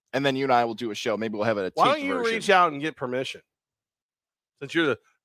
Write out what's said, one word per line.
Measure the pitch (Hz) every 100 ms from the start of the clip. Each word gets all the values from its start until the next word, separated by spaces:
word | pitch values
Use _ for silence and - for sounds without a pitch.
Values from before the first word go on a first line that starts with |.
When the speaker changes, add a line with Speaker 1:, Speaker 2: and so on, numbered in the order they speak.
| _
Speaker 1:
and | 135 139
then | 131
you | 135
and |
I | 123 117
will |
do | 110 120
a | 104
show? | 123 104
Maybe | 113 107
we'll |
have | 110 104
a | 92 -
Speaker 2:
Why | 202
Speaker 1:
taped | 302
Speaker 2:
don't | 277
you | 269
Speaker 1:
version. | 233
Speaker 2:
reach | 226 196
out | 190 175
and | 143
get | 156 -
permission? | 127 127 131 - _ _ _ _ _ _ _ _ _ _ _ _
Since | 139
you're | 165 160
the | 113 _ _